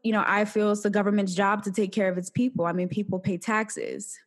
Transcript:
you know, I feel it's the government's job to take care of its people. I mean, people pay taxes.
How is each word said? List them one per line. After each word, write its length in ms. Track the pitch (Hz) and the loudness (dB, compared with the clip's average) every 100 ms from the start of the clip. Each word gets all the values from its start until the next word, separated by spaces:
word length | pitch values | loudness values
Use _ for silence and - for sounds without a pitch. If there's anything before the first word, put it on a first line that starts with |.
you 100 | 226 | 2
know, 120 | 214 - | 2 2
I 180 | 202 | 2
feel 260 | 208 214 208 | 2 2 2
it's 120 | 208 | 2
the 80 | 208 | 2
government's 420 | 208 202 208 190 | 2 2 2 2
job 280 | 180 196 208 | 2 2 2
to 100 | 208 | 0
take 180 | 190 190 | -2 0
care 200 | 214 190 | 0 0
of 80 | 180 | 0
its 100 | 180 | -4
people. 380 | - 247 262 170 | 0 0 0 0
I 60 | |
mean, 160 | 175 180 | 0 -2
people 300 | - 202 185 | -2 -2 -2
pay 200 | 190 180 | -2 -4
taxes. 800 | - 214 214 - 58 65 208 - | -2 -2 -2 -6 -8 -8 -12 -16